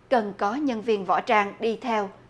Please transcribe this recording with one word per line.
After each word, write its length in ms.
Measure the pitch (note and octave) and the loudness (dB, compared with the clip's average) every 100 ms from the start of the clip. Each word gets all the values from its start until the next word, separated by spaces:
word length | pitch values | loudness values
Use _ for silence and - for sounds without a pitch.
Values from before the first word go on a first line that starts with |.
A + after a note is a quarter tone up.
| - | 0
cần 240 | B3 G#3 F#3+ | 0 0 -2
có 180 | G3+ C4 | -2 0
nhân 260 | C#4+ A3 | -2 -2
viên 240 | G#3+ G#3 F#3 | 0 0 2
võ 160 | E3 | 0
trang 320 | A3 G#3+ G3+ G3+ | 2 2 2 -2
đi 180 | A3 G#3+ | -4 -2
theo 280 | B3+ A3 F#3+ - | -2 -2 -2 -8